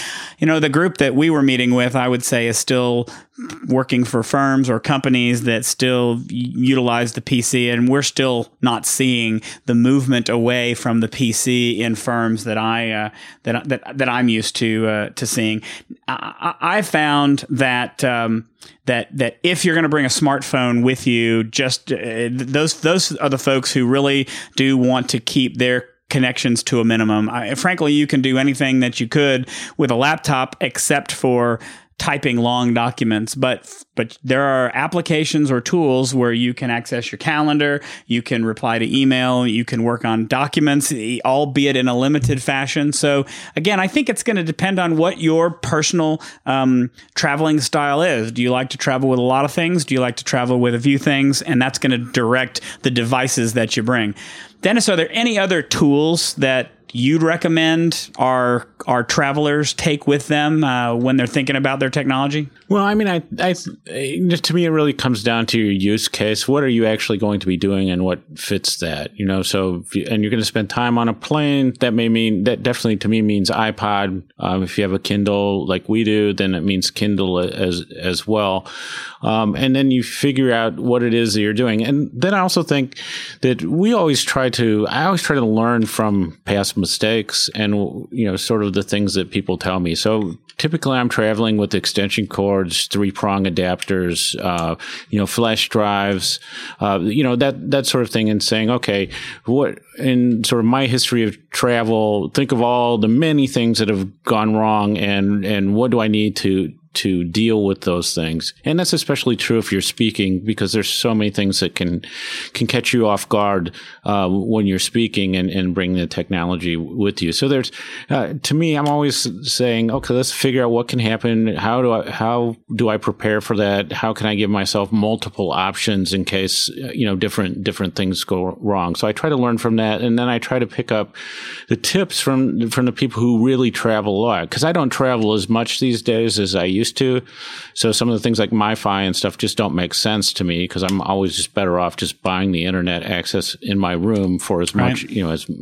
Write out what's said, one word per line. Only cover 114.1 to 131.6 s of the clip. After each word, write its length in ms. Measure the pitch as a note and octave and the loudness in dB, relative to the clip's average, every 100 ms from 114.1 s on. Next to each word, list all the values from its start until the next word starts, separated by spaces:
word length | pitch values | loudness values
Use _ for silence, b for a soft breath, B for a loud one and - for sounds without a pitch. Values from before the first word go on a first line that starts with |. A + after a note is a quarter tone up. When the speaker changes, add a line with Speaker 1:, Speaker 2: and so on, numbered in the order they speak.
| G2+ F#2 | 0 2
Speaker 2:
when 380 | G2 A2+ A2 G2+ | 0 0 0 2
you're 120 | F#2 | 0
speaking 580 | - A#2+ A#2 G#2+ F#2+ F#2 | 0 0 0 0 0 0
and, 140 | F#2 | 0
and 240 | F#2+ F#2 | -2 -2
bring 200 | F2+ F2+ | -2 0
the 120 | F#2 E2+ | 0 -2
technology 680 | - F2 F#2 F2 F2 F2 E2 | -4 -4 -2 -2 -2 -4 -4
with 440 | E2 B2 G2+ - | -6 -2 -2 -2
you. 100 | E2 | -4
So 160 | D#2+ C3+ | 0 0
there's, 220 | C3+ A#2+ B B B B | 0 -2 B B B B
uh, 240 | C#3 A2 C#3+ | -4 -2 -6
to 120 | - | -2
me, 200 | D3+ E3 | 0 0
I'm 140 | D3 D3 | 0 0
always 400 | D3 C#3+ - B2+ F2 C#3 | 2 0 -2 -4 -6 -6
saying, 400 | - B2 A2+ A2+ | 0 0 2 0
"Okay, 240 | C3+ - | -2 0
let's 180 | B2 C3 | 0 0
figure 320 | - C3+ B2+ | 0 0 2
out 60 | A#2+ | 2
what 180 | A#2 A#2+ | 0 0
can 100 | B2+ | -2
happen. 560 | A2 A2 A#2+ A2+ A2 E2 | 0 0 0 2 0 0
How 260 | G#2 B2 | 0 2
do 100 | B2 | 2
I, 180 | A2 - | 0 -2
how 460 | - A2+ A#2+ A#2 A2+ - | -4 -2 0 -2 -4 -8
do 140 | A#2+ A#2 | -2 0
I 80 | G#2+ | 0
prepare 440 | - - G#2+ G#2+ | -2 -2 0 -2
for 160 | - G#2 | 0 0
that? 360 | G2+ G2+ G2+ | 2 0 -2
How 200 | - A2 | -4 -4
can 140 | G#2+ G#2+ | -2 -2
I 80 | |
give 160 | G#2 G2+ | 0 0
myself 400 | G#2 F#2+ G#2+ G2 | 0 0 -2 0
multiple 640 | A2 G#2 A2 A2 - F2+ | 0 0 -2 -4 -4 -2
options 600 | D2+ F#2+ - - G2 F#2 | 0 -2 -2 -2 0 0
in 120 | F#2+ | -2
case, 460 | F2+ F#2+ F#2+ - - | -2 -2 0 -2 -4
uh, 200 | - B2+ | -6 -8
you 140 | - G#2+ | -2 0
know, 100 | F#2+ | 0
different, 460 | G#2 A2 F#2 F#2+ | -2 -2 -2 -2
different 320 | F#2 - F#2 - | -4 -2 -4 -2
things 280 | F#2+ F2+ | -2 -2
go 320 | - F#2 F#2 - | -2 -2 -2 -4
wrong?" 340 | G#2 F#2+ E2+ | -2 0 0
So 120 | E2 A2 | 0 -2
I 60 | |
try 160 | G#2+ D#3+ | 0 0
to 80 | C#3 | 0
learn 220 | B2 A2+ | 0 0
from 180 | A#2 A2+ | 0 2
that. 240 | A2 G#2+ | 2 0
And 180 | A#2+ A#2 | 0 0
then 100 | B2 | 0
I 100 | A#2 | -2
try 200 | - B2+ | -2 -2
to 80 | A2+ | -2
pick 240 | - A#2+ | -4 -2
up 240 | A2 G#2 B B B B B | -2 -2 B B B B B